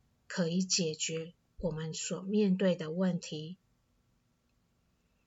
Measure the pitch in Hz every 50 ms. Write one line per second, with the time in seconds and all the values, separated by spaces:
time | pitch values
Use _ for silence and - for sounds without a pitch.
0 | _ _ _ _ _ - - - 175 160 170 185 190 185 - - 175 156 156 -
1 | - - 160 160 160 175 - _ _ _ _ - - 170 156 156 160 160 156 -
2 | - - 170 165 190 190 214 208 214 196 185 190 202 185 175 175 165 156 160 180
3 | 190 185 175 165 - - 160 151 156 160 185 - _ _ _ _ _ _ _ _
4 | _ _ _ _ _ _ _ _ _ _ _ _ _ _ _ _ _ _ _ _
5 | _ _ _ _ _